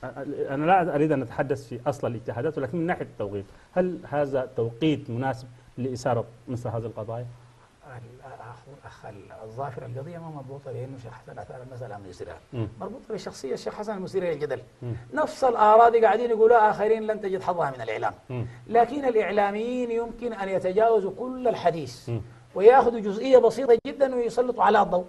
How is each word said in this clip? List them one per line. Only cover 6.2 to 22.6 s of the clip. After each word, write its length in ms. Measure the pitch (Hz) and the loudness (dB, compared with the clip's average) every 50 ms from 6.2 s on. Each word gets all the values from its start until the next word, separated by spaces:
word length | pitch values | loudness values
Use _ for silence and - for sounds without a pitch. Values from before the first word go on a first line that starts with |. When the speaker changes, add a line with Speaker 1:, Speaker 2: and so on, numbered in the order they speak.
| 104 - - - - - | -2 -6 -12 -18 -10 -10
Speaker 1:
مثل 200 | 123 117 120 120 | -8 -6 -6 -6
هذه 180 | 107 117 113 | -6 -6 -8
القضايا؟ 400 | 110 107 113 107 110 113 120 123 120 120 - - - _ _ _ _ _ _ - 147 123 | -8 -10 -10 -10 -10 -10 -10 -10 -12 -16 -20 -20 -20 _ _ _ _ _ _ -20 -20 -20
Speaker 2:
ال-، 360 | 120 120 117 123 127 - 131 131 - | -18 -18 -20 -20 -20 -20 -20 -18 -18
أخو، 300 | - 117 117 123 - 135 139 - - | -18 -18 -18 -20 -20 -20 -20 -20 -20
أخ 220 | 113 - - - | -20 -20 -18 -18
ال-، 360 | 113 104 98 92 98 - - 110 | -18 -18 -18 -20 -20 -20 -18 -18
الظافر، 420 | 110 110 127 139 139 120 - 127 | -16 -10 -10 -10 -10 -10 -12 -14
القضية 320 | 120 120 131 131 170 175 165 | -12 -12 -12 -12 -12 -14 -14
ما 120 | 165 165 | -14 -14
مربوطة 420 | 156 143 131 127 139 143 - 135 | -14 -14 -14 -14 -16 -16 -14 -12
لأنه 240 | 120 120 127 135 135 | -10 -10 -10 -12 -12
الشيخ 160 | - 117 113 | -14 -16 -18
حسن 260 | 120 - - - - 110 | -18 -18 -20 -18 -16 -16
أثار 180 | - - - 127 127 131 | -16 -16 -16 -18 -16 -16
المسألة 300 | 127 120 127 107 101 101 | -14 -14 -12 -12 -14 -14
من 120 | 98 92 | -14 -16
يسرها. 260 | 90 - 98 85 80 - _ - | -14 -14 -14 -14 -14 -18 _ -12
Speaker 1:
مم. 160 | - 120 107 98 - - | -8 -6 -6 -6 -8 -10
Speaker 2:
مربوطة 220 | 190 196 220 277 - - | -12 -12 -12 -14 -12 -12
بالشخصية 440 | 220 180 - 196 - - - 262 240 | -12 -10 -10 -12 -14 -10 -8 -6 -6
الشيخ 200 | 185 - - - | -6 -6 -8 -8
حسن 220 | - 208 214 214 | -8 -8 -8 -6
المسيرة 360 | 190 185 143 120 190 180 175 | -8 -8 -4 -4 -2 -2 -2
الجدل. 280 | 156 143 147 139 131 - - - _ - | -4 -4 -4 -4 -6 -6 -8 -14 _ -12
Speaker 1:
مم. 100 | 123 120 113 - - - - | -8 -8 -8 -8 -10 -8 -4
Speaker 2:
نفس 300 | 294 311 302 - - 262 | -2 -2 -2 -2 0 2
الآراء 460 | 254 233 214 214 214 214 226 233 233 | 2 4 6 6 8 8 8 8 6
دي 100 | 226 233 | 6 6
قاعدين 300 | 220 202 196 226 247 233 | 6 6 4 4 0 0
يقولوا 400 | 226 208 220 226 240 226 214 214 | 2 6 6 8 8 8 6 6
آخرين 360 | 196 - 202 214 226 220 214 | 4 2 2 2 2 0 0
لن 140 | 214 214 202 | -4 -4 -4
تجد 220 | 208 190 190 180 | -4 -4 -4 -4
حظها 280 | - 175 180 170 156 139 | -2 -4 -2 0 -2 -2
من 120 | 131 123 | -2 -6
الإعلام. 300 | 113 113 107 113 117 104 98 - _ - | -6 -6 -4 -2 -2 -4 -4 -6 _ -10
Speaker 1:
مم. 160 | 127 123 113 - - - - | -6 -6 -6 -8 -10 -16 -8
Speaker 2:
لكن 380 | - 214 240 233 226 269 294 277 | 0 2 2 2 2 0 -4 -2
الإعلاميين 840 | 254 226 214 202 175 202 214 202 202 202 214 226 240 247 254 247 233 | 0 2 2 0 2 2 2 0 0 0 -2 -4 -4 -2 -4 -2 -2
يمكن 420 | 226 233 233 233 220 - 240 233 | -2 -4 -4 -6 -8 -8 -8 -8
أن 160 | 214 196 196 190 | -6 -6 -4 -2
يتجاوزوا 640 | 190 175 - 185 185 208 220 233 226 208 190 196 190 - | -2 0 0 2 2 4 4 6 4 4 2 0 -6 -6
كل 300 | 247 254 254 254 254 240 | -8 -8 -8 -2 0 0
الحديث 600 | 180 - - 175 165 165 143 123 - - - - | 0 2 0 0 0 0 -6 -10 -12 -12 -8 -6
Speaker 1:
مم. 120 | 120 110 - - - - - _ - | -6 -6 -6 -10 -18 -20 -20 _ 0
Speaker 2:
ويأخذوا 460 | 180 | 8